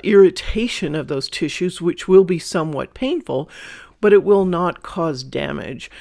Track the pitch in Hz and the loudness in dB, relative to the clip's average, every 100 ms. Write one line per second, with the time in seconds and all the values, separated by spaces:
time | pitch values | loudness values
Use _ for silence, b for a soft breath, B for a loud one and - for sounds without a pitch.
0 | - 202 190 - - 220 233 - 156 151 | 4 6 6 4 -6 -4 -4 -4 -6 -6
1 | 135 139 - - 151 - 180 - 170 - | -6 -6 -6 -6 -6 -4 -6 -4 -4 -4
2 | - 190 180 175 - 180 156 139 - - | 4 4 4 0 -4 -4 -4 -6 -8 -6
3 | 262 339 - 127 160 B B B B _ | -4 -4 -4 -6 -6 B B B B _
4 | 208 202 202 196 185 175 180 - - - | 4 6 6 2 2 0 -2 -6 -10 -6
5 | 165 131 131 - - 71 82 - - B | -6 -6 -8 -8 -6 -8 -10 -14 -16 B